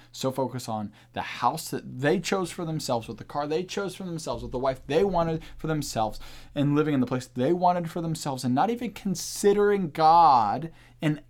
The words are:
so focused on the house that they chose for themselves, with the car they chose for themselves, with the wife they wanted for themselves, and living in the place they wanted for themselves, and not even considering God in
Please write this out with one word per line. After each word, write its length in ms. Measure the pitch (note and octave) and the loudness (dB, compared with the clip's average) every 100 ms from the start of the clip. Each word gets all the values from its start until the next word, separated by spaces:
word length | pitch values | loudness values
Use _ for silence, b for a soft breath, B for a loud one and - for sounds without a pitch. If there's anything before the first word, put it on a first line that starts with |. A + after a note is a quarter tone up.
| B | B
so 200 | - C3 | -6 -4
focused 360 | C3 B2+ B2+ - | -2 -4 -6 -6
on 240 | A2 G2+ B B | -6 -6 B B
the 80 | G2+ | -10
house 480 | F#2 - B2 D#3 - | -8 -2 0 0 -6
that 300 | C#3 - B2+ | -8 -8 -2
they 200 | C#3+ F#3+ | 0 0
chose 300 | - G3 F3 | 0 -4 -4
for 160 | - E3 | -6 -6
themselves, 420 | D#3 - A#2 A2+ | -6 -2 -4 -4
with 120 | A2 | -12
the 40 | |
car 220 | - D3 D3 | -8 -6 -2
they 180 | D#3+ | -4
chose 300 | F#3 - G3 | -4 -6 -6
for 120 | F#3 F#3+ | -8 -8
themselves, 360 | E3 D3 A#2 | -8 -6 -6
with 100 | A#2+ | -6
the 60 | B2+ | -4
wife 240 | C3+ B2+ - | -2 -2 0
they 160 | D3+ | 2
wanted 400 | G3+ F3 E3 D#3+ B - | 2 2 0 -2 B -8
for 120 | D#3 | -4
themselves, 520 | D#3 C#3 B2 A2 - B B B - | -4 -2 -2 -2 -4 B B B -2
and 200 | C#3+ C#3+ | 2 2
living 200 | D3+ C#3 | 2 2
in 40 | |
the 60 | A#2+ | 0
place 220 | C3 - | -2 -4
they 260 | B2+ C3 | -2 0
wanted 380 | F3+ F3+ F3+ E3 | 4 2 2 -2
for 100 | F3 | -4
themselves, 420 | E3+ D#3+ D3+ C3 | -4 -4 -4 -4
and 120 | B2 B2+ | 0 2
not 160 | G3 | 0
even 200 | A#3+ A#3+ | -2 -6
considering 1000 | - G3 F#3 - - G3+ G3+ G#3 G3+ F3 | -6 -6 -4 -6 2 4 6 4 2 0
God 800 | - D#3+ E3+ D#3+ B2+ G#2 A#2 D#3+ B B - | 4 8 8 8 8 4 0 -6 B B -2
in 220 | D#3 D3+ | -2 -2